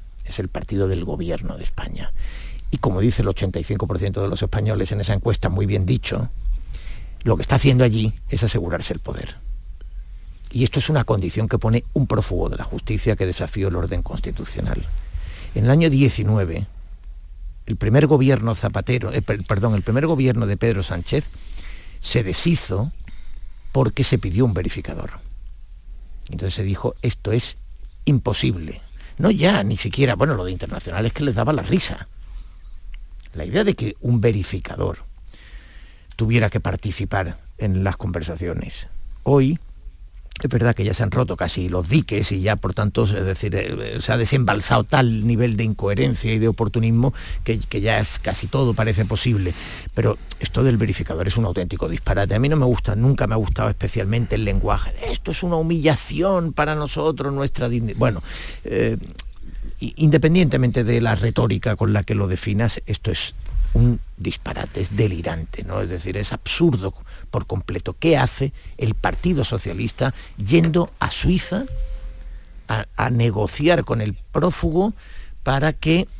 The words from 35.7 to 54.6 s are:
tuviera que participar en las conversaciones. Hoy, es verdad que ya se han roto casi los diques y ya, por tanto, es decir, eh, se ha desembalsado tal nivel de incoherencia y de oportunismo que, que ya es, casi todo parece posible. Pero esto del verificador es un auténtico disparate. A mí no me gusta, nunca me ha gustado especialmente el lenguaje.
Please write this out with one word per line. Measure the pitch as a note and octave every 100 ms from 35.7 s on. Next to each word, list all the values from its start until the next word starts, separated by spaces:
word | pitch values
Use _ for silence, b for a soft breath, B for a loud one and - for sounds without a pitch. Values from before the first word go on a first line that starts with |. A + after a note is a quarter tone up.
| B B B B -
tuviera | A2 A#2 G#2+
que | -
participar | F#2+ F#2+ G#2 - F#2+ G2+ F2 - - -
en | G#2+ F#2
las | G2 -
conversaciones. | - E2+ D#2 E2+ E2+ E2 - - - - - -
Hoy, | - C#3 C3+ E3+ - - - - - - - -
es | -
verdad | A#2 A#2
que | A2+
ya | G#2
se | G2+
han | G#2+
roto | A#2 B2+ -
casi | F2+ - F2+
los | F2+ E2+
diques | D3 - G#2 G#2
y | G2
ya, | F#2+ G#2
por | F#2
tanto, | F#2 G#2 A#2
es | G#2 G2+
decir, | F#2 F#2+ G#2
eh, | G2 - G#2+ A2 A2
se | -
ha | A#2+
desembalsado | A2+ C3+ G#2 G#2 - A#2
tal | G2 C#3 B2 A2 A2
nivel | A2+ B2 G#2+
de |
incoherencia | A2+ G#2+ G2+ G2+ C3+ A#2+ A2+
y | A2
de | A2+
oportunismo | G#2 A2 - A2+ A#2 C3 B B B
que, | - A2+
que | - G#2
ya | G#2 G#2+
es, | A2 -
casi | - F#2 -
todo | C3+ B2+
parece | A2 A2 F#2+
posible. | G2+ A2 B2 G#2+ F2+ - B B B
Pero | - G#2+ G#2 - -
esto | - -
del | C3 A#2
verificador | G#2 - - E2 F#2
es | A2
un |
auténtico | G#2 F2 F2 F2 E2
disparate. | E2 - F#2+ G2
A | G#2
mí | C#3
no | D#3
me |
gusta, | B2+ A2+ - G#2
nunca | B2 C3+ G2+
me |
ha | A2
gustado | G2+ - G#2+
especialmente | G2+ G#2 A2+ G2 A2+ A#2
el | A2
lenguaje. | G#2 G2